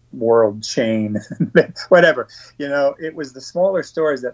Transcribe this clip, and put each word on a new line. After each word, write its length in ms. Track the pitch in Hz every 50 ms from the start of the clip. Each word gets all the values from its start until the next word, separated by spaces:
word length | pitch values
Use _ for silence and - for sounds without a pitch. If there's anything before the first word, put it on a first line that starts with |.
| _ _ -
World 500 | 127 113 113 117 117 113 107 104 107 110
chain, 540 | - - 139 120 113 110 110 107 107 104 104 - - - - - - -
<laughs> 360 | 180 - - - - - -
whatever." 380 | 185 175 170 165 151 127 107 - - - - - _ -
You 120 | 147 139
know, 260 | 143 143 139 139 139 -
it 140 | 160 160 160
was 200 | 165 147 131 123
the 80 | 131
smaller 420 | - - - 175 185 196 190 175 -
stores 400 | - - 165 160 156 143 127 123
that 100 | 123